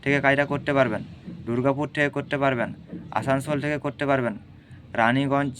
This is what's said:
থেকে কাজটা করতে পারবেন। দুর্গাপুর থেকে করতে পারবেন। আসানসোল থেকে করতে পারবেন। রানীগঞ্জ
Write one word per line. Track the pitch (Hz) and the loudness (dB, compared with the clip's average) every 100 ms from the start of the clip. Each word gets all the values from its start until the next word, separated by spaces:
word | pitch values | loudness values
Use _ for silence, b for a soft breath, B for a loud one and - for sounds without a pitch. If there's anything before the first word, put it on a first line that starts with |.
থেকে | 139 143 | 0 4
কাজটা | 135 139 | 4 4
করতে | 139 143 131 | 2 0 0
পারবেন। | 139 123 104 - - - - - | 2 2 0 -6 -14 -16 -12 -4
দুর্গাপুর | 120 131 135 147 | 0 0 0 -2
থেকে | 151 143 | 0 0
করতে | 143 135 143 | -2 -4 0
পারবেন। | 139 123 107 - - - - | 0 0 -2 -6 -14 -14 -6
আসানসোল | - 120 135 143 143 | -4 0 -2 0 -4
থেকে | 147 147 | -2 -4
করতে | 143 120 139 | -4 -4 0
পারবেন। | 135 120 104 - B B B B | 2 0 -4 -14 B B B B
রানীগঞ্জ | 117 113 131 139 139 143 127 | 2 4 4 2 0 0 -6